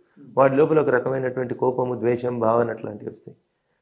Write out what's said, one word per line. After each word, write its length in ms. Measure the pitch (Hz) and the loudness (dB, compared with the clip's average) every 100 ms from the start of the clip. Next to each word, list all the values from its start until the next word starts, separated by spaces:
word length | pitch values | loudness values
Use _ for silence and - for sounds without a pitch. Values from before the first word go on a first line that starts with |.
| _ _ 131 117 | _ _ -4 2
వాడి 180 | 135 135 | 4 4
లోపల 240 | 151 156 | 4 4
ఒక 100 | 143 | 2
రకమైనటువంటి 640 | 127 131 131 127 127 123 | 2 0 -4 -4 -6 -6
కోపము, 460 | 113 127 127 127 120 | -2 -2 0 -4 -2
ద్వేషం, 400 | 113 120 123 123 | -2 0 -2 -2
భావన 300 | 110 117 117 | 2 2 0
అట్లాంటివి 420 | 110 107 107 - | -4 -10 -12 -14
వస్తాయి. 260 | - - - _ _ _ _ | -14 -20 -20 _ _ _ _